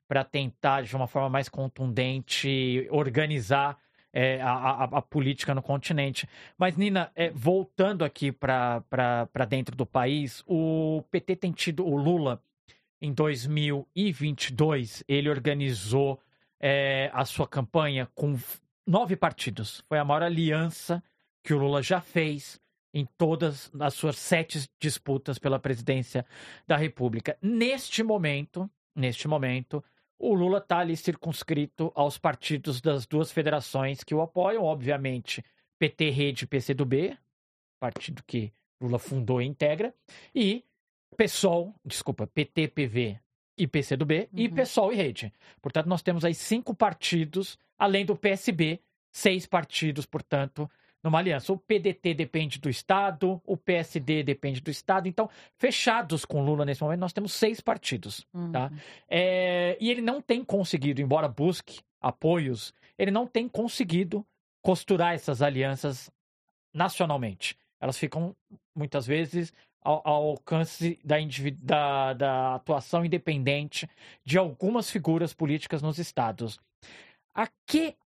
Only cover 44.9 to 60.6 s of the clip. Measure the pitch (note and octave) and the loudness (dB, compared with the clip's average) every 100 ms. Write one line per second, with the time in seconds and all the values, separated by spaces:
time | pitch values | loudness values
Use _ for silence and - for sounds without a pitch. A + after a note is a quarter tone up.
44.9 | A3+ D3+ G#2 A2 - - - - D#3+ D#3+ | 2 -2 -4 -12 -14 -20 -10 -4 -2 0
45.9 | F3+ - E3+ E3+ D#3+ - A3+ - G3+ G#3 | 0 0 2 0 -2 -2 -2 -2 2 2
46.9 | F#3+ - E3+ D#3 F3+ F#3+ - _ _ G3+ | 2 0 2 2 -2 -6 -10 _ _ 2
47.9 | G3 G3+ G3 G#3 F#3+ - E3 D#3 E3+ _ | 4 2 0 2 0 0 2 0 0 _
48.9 | _ _ - G3+ F#3 - F3+ D#3 - D#3 | _ _ 0 0 2 0 -2 0 -2 -2
49.9 | C#3+ - D3 - C#3+ C#3 - D3 - _ | -2 -6 -8 -2 -2 -2 -4 -10 -10 _
50.9 | _ E3 D#3+ F#3 C#3+ - F#3+ - G#3+ F3+ | _ 2 2 2 0 0 -4 2 2 2
51.9 | E3+ F3+ D3+ D#3 D#3+ D#3 C#3 C#3+ A#2+ - | 0 -2 0 -2 -2 -4 -4 -4 -4 2
52.9 | F#3+ G3 D#3+ F#3 F#3 - F3+ - F3 D#3+ | 2 2 0 -2 -2 -4 -4 0 -2 -2
53.9 | E3+ C3 D#3 C#3+ C#3 C#3+ C3 D3+ C#3 - | -4 0 0 0 -2 -4 -6 -6 -6 0
54.9 | F#3+ F#3 F#3 - - - _ C4 - B3+ | 2 2 -2 -2 -4 -20 _ 0 2 2
55.9 | A3+ F3 E3 - D3 C#3 D3 C#3+ C3+ D3+ | 2 0 -4 -2 0 2 2 0 0 -2
56.9 | F3 F3+ - G3+ - A3 A3+ - A3 - | -2 -4 -4 -6 2 2 2 -2 -2 -4
57.9 | B2 G#2 - - F3 E3+ C#3 C3+ D3 - | -6 -6 -14 -12 -8 -4 -2 -2 -6 -16
58.9 | - _ E3+ F#3 F#3 F#3 F3+ F3 - A3 | -20 _ 2 2 2 2 2 0 0 0
59.9 | A#3+ A3+ C#4 - A#3+ A#3 G3+ | 0 0 -2 0 -2 0 -2